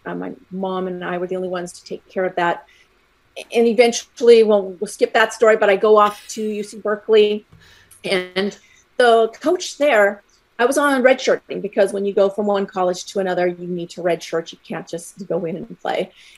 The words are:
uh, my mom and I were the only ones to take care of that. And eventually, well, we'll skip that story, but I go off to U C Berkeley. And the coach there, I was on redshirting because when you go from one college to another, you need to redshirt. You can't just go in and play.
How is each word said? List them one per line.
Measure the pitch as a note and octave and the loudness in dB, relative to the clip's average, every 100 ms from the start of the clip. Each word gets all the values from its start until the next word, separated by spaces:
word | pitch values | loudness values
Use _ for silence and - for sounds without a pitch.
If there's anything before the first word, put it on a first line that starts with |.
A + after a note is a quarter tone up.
| - | -12
uh, | |
my | F3+ F#3 - - | -10 -10 -14 -14
mom | F#3 F#3+ F#3 F#3 | -8 -6 -6 -6
and | F3+ | -8
I | F3 F3 | -8 -6
were | F3+ | -6
the | F#3 | -6
only | F#3 | -6
ones | F3+ F3 | -8 -10
to | - | -14
take | - - _ | -16 -16 _
care | - | -4
of | F#3 F#3 | -4 0
that. | F3 - - _ _ _ _ _ _ - - | -2 -2 -8 _ _ _ _ _ _ -20 -4
And | A#3 A#3 | 2 4
eventually, | G#3+ A#3 A#3 - - A#3 A#3 | 4 4 2 -8 0 6 6
well, | G#3+ G#3 F#3+ F3+ | 6 2 0 -8
we'll | G3+ | -10
skip | - A#3+ | -4 0
that | A#3 A3 | 2 0
story, | - A3 G#3+ | 2 2 4
but | G#3 | 2
I | F#3+ | 2
go | G#3+ G#3+ | 4 4
off | G#3 G#3 - | 4 0 -12
to | - | -8
U | G#3+ G#3 | -6 -6
C | G#3 A3 | -10 -10
Berkeley. | G#3 G#3 - A3 G#3 G#3 - _ _ _ _ _ | -6 -6 2 4 4 0 -8 _ _ _ _ _
And | F3+ F#3 F3+ F3+ G3+ - _ _ _ - | -4 -4 -4 -4 -4 -6 _ _ _ 0
the | B3 A3+ A3+ - | 4 4 2 -2
coach | C#4+ F4+ - - | -2 -2 -4 -2
there, | D4 A3+ G3+ G#3 _ _ _ - | 2 4 2 0 _ _ _ -2
I | B3 | 0
was | C#4 | 2
on | C#4+ C4+ | 2 4
redshirting | B3+ C4 - F#3 - D#3+ | 4 4 0 -2 -4 -10
because | G3 - F#3+ | -6 0 0
when | G3 | -2
you | G3+ | -2
go | G3 G3 | 0 0
from | G3 G#3 | 0 -2
one | G3 | -2
college | G3 F#3 F3+ F3+ - | -2 -2 -2 -4 -6
to | G3+ | -6
another, | F#3 F3+ F3+ | -4 -2 -2
you | F3 F3 | -4 -8
need | F3+ E3+ | -8 -10
to | - | -6
redshirt. | F3 E3+ - E3 E3 | -4 -4 -4 -6 -8
You | - | -14
can't | - E3 - | -14 -12 -10
just | E3+ - - G3 | -14 -14 -14 -8
go | E3+ E3 | -6 -6
in | E3+ | -8
and | - F3 | -12 -12
play. | - - F#3+ _ - | -8 -6 -8 _ -20